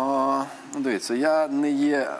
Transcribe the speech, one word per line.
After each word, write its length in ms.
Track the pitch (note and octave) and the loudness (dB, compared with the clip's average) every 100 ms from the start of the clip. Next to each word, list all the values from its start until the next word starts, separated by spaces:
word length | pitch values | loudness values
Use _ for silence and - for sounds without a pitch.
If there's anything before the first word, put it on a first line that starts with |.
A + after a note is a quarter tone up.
| C3+ C3+ C3+ C3+ C3+ - - | 2 2 2 0 -4 -10 -10
ну, 60 | D3 | -4
дивіться, 340 | C3 G2+ - | -2 -2 -2
я 340 | B2 D#3 D#3 D3+ | 0 2 2 2
не 220 | C#3 D3 | 0 0
є 400 | C#3 D3 C#3+ B2 | 2 2 2 -2